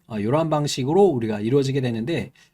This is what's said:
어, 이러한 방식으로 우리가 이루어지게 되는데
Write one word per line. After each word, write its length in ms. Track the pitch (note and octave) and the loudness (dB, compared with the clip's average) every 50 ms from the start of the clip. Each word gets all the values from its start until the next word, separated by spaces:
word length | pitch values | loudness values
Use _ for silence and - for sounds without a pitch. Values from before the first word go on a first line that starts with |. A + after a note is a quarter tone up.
| _ | _
어, 140 | - A2 G#2+ | -10 -6 -4
이러한 280 | G2+ A2 C3+ D#3 E3 D#3 | -2 0 0 0 0 0
방식으로 540 | D#3 D3+ D3 C#3+ - D3 B2+ C3+ D#3+ F#3+ | 0 -2 -2 -2 -4 -4 -2 0 4 4
우리가 380 | G#3 F#3 D3 A#2+ A2+ A2 G#2+ G#2 | 4 4 4 2 -2 -2 -2 -2
이루어지게 400 | G#2 A2+ C3+ C#3+ C3+ C3+ C3 C#3 | -2 2 2 2 2 2 0 -2
되는데 500 | B2+ B2 A2+ A2 A#2 D3 E3+ C3 G2 - _ _ _ _ | -2 -2 -2 -4 -4 -4 -4 -4 -4 -8 _ _ _ _